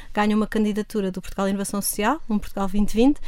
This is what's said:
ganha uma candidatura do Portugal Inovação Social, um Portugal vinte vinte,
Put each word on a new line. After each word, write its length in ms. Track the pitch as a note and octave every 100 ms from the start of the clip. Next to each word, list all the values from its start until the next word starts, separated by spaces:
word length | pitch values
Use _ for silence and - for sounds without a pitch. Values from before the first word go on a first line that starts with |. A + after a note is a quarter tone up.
| -
ganha 220 | - G#3
uma 120 | G#3+ G#3
candidatura 640 | G#3+ G#3 G#3 G#3 A3 G3
do 120 | F#3
Portugal 260 | - - G3
Inovação 320 | G3 G3+ G3+
Social, 400 | G3 - G#3 D#4 -
um 100 | G#3+
Portugal 280 | - - G3
vinte 260 | G3 G#3
vinte, 280 | G#3 B3+ D4